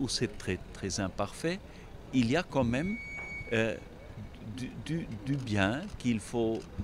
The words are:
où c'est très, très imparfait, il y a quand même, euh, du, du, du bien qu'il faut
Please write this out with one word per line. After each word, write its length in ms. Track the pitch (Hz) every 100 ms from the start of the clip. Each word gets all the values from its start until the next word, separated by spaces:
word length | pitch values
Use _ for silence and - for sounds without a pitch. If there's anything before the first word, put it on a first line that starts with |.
où 80 | 131
c'est 280 | - 123 -
très, 220 | - 92 -
très 260 | - 98 95
imparfait, 600 | 92 - 101 - 160 190 - - - - -
il 160 | 131 113
y 80 | 156
a 60 |
quand 220 | - 139
même, 320 | 120 123 180 226 - - - - -
euh, 240 | 113 113 80 - - - - - - 113 107
du, 140 | 123 -
du, 220 | 127 160 - 107
du 120 | 127 139
bien 460 | 113 104 98 135 208 -
qu'il 200 | 123 110
faut 400 | - 117 113 110 - -